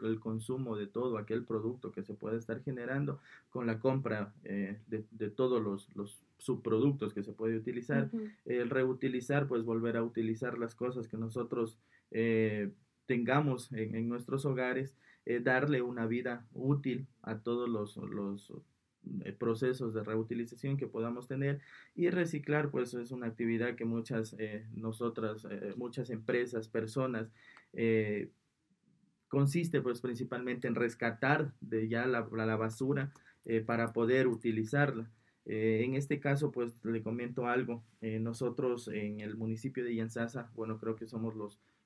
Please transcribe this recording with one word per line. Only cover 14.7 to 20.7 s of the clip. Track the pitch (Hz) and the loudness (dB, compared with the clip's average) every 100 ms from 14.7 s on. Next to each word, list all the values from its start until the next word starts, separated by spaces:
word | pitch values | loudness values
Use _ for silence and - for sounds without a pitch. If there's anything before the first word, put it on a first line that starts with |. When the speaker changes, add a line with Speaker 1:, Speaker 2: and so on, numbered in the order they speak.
| 127 135 - - _ | 0 -2 -8 -20 _
Speaker 1:
eh, | - 120 | -2 0
darle | 123 127 147 135 | 4 4 4 2
una | 123 120 113 | 0 0 0
vida | 120 123 120 - | 0 -2 -4 -8
útil | - 131 143 135 131 135 _ | -2 2 2 2 -2 -6 _
a | - 113 | -8 -6
todos | 117 120 120 | -2 -2 0
los, | 110 104 - | -2 -4 -8
los, | 101 104 101 101 - - - _ _ _ - - | -8 -4 -4 -6 -10 -16 -16 _ _ _ -10 -8
eh, | - | -8
procesos | 101 117 110 127 131 120 | -2 0 2 0 0 -2
de | 110 | -2
reutilización | 104 110 113 120 117 120 139 | 0 -2 0 -4 -6 -6 -2